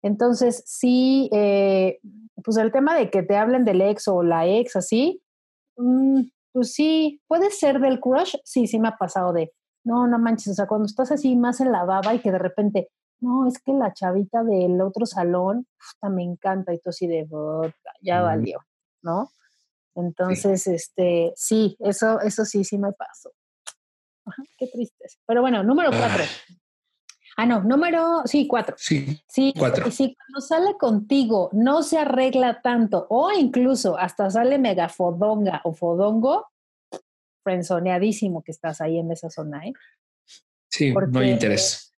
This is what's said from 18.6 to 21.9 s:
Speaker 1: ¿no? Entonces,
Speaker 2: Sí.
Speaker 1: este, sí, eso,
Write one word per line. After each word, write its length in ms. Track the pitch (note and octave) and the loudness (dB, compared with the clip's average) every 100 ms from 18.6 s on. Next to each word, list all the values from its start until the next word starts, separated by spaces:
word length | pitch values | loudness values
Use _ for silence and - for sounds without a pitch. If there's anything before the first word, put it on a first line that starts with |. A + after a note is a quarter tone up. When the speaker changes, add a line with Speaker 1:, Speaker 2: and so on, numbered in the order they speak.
| _ _ _ _ | _ _ _ _
Speaker 1:
¿no? 260 | F3 F3+ - _ _ _ _ _ _ - | -6 -6 -6 _ _ _ _ _ _ -8
Entonces, 680 | F3 D#3+ F#3 F#3+ G3+ F#3+ - | -8 -4 -4 -2 0 0 -2
Speaker 2:
Sí. 40 | |
Speaker 1:
este, 640 | E3+ - - F3+ E3+ E3+ | -4 -6 -2 0 2 -2
sí, 420 | E3+ - A3 G#3+ - | -4 -2 0 0 -2
eso, 400 | G3+ | -4